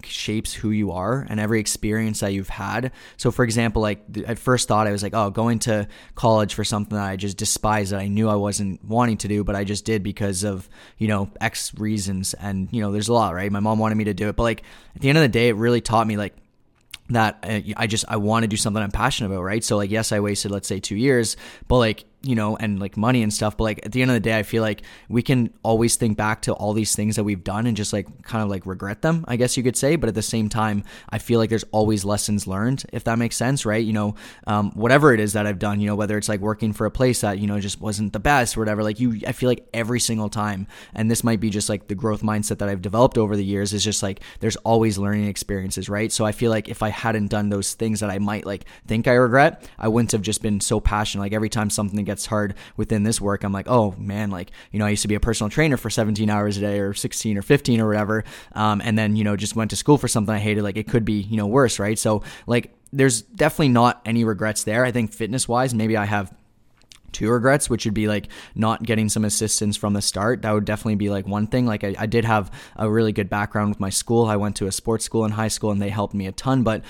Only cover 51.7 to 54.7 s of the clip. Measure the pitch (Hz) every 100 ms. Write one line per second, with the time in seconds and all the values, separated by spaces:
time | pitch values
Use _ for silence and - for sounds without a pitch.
51.7 | - 101 104 98 101 - 107 101 - -
52.7 | - 107 110 107 113 101 101 101 98 -
53.7 | 123 104 98 101 101 107 92 - - -